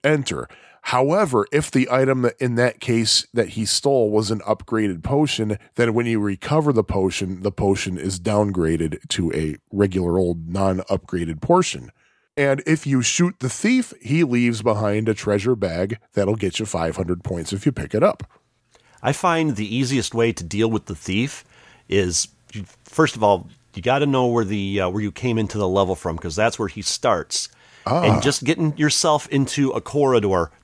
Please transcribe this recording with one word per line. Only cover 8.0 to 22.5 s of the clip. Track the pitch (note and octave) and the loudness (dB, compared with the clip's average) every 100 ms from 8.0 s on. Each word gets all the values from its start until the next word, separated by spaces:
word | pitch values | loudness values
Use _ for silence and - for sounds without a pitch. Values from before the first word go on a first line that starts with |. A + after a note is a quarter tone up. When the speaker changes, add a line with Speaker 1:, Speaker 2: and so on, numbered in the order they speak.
| F2 F#2 | -6 -4
Speaker 1:
downgraded | F#2+ G#2 G#2 F#2 D#2+ D#2+ D#2+ - - | 0 2 2 2 0 0 -2 -6 -6
to | - E2+ | -2 -2
a | D2+ D#2 C#2+ _ | -2 -4 -6 _
regular | G2 G2+ F#2 F2 F2+ | 0 2 2 0 2
old | F2+ E2+ D#2+ | 0 -2 -6
non-upgraded | F#2+ G2 F#2 - G2 - F2 E2 D#2 | 0 0 0 -2 -4 -2 -6 -4 -4
portion. | - F3 - C2+ B1 _ _ _ _ - | 4 4 4 -6 -14 _ _ _ _ -2
And | C#3 C#3 D#3 | 0 0 0
if | D#3 C#3+ | 0 2
you | C3+ | 0
shoot | A#2 - F3 - | 0 0 0 0
the | B2+ | -6
thief, | - G#3 B3+ A#3+ - | -2 2 2 0 -10
he | A2 D#3 | -2 0
leaves | D3+ A#2+ A#2+ A2 | 2 2 2 2
behind | A2 G#2 G#2+ G#2+ A2+ | 0 0 0 0 0
a | |
treasure | G#2 G#2 G2+ A2 | -2 0 0 2
bag | A#2 F#2+ E2 G2 A#2 _ | 0 0 -2 -4 -6 _
that'll | - G2 | -2 0
get | G#2+ F#2+ - | 0 -2 -4
you | A2 | -4
five | F2 E2 E2 | -2 -2 -2
hundred | F2 F2 | -4 -4
points | - F2 D#2+ | -4 -8 -6
if | G2+ | -2
you | D3 | -2
pick | - D2 | -2 -4
it | G#2+ | 2
up. | - - - _ _ _ _ _ _ _ | 2 0 -10 _ _ _ _ _ _ _
Speaker 2:
I | - | -4
find | C#3+ F3+ E3 D#3 | 0 2 2 0
the | G#2+ G#2 A#2 | -2 -4 -2
easiest | B2+ C3+ G#2 | 0 0 -2
way | A#2 A#2 | 0 0
to | - | 0
deal | E2+ G2+ A2+ | -6 -2 0
with | A2 - | 0 -4
the | F2 | -10
thief | - G2 C#3 - - _ - - - | -4 -2 -2 -6 -20 _ -20 -20 -2
is, | G2+ F2+ F2 - _ _ | 0 2 -2 -6 _ _